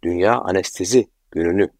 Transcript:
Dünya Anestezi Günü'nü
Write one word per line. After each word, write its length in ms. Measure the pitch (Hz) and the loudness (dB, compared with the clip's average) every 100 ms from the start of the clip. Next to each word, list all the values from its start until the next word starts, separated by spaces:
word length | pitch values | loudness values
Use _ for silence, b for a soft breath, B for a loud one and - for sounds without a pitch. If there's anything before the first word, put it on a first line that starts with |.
Dünya 360 | - 87 98 120 | -4 0 0 0
Anestezi 680 | - 95 92 - 92 123 104 _ _ | 0 -2 -2 -8 0 2 0 _ _
Günü'nü 380 | 76 85 92 95 | -4 -2 0 0